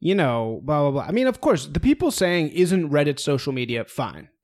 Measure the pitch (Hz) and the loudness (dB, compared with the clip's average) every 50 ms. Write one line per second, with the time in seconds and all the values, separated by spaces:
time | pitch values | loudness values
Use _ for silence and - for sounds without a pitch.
0 | - 170 196 196 156 131 117 117 113 113 113 - - 143 151 147 143 143 135 139 | -2 0 2 2 2 2 0 0 -2 -4 -6 -6 -4 -2 0 2 2 2 0 -2
1 | - - 185 240 262 262 - - - 311 214 147 135 147 147 165 - 262 302 - | -2 -2 0 0 0 0 0 0 2 2 2 2 0 -4 -4 0 2 2 2 4
2 | 359 302 - - 190 175 175 175 156 147 - 175 180 170 190 185 165 147 143 147 | 2 -2 0 2 0 2 2 2 0 0 2 2 2 4 2 0 0 2 2 2
3 | 147 147 135 - - 151 143 127 - 143 131 127 123 120 117 117 110 - - - | 2 2 0 -2 -2 -2 -2 -2 -2 -4 -4 -4 -4 -4 -4 -4 -6 -6 -6 -6
4 | 127 95 71 78 - - _ _ | -6 -6 -8 -12 -18 -20 _ _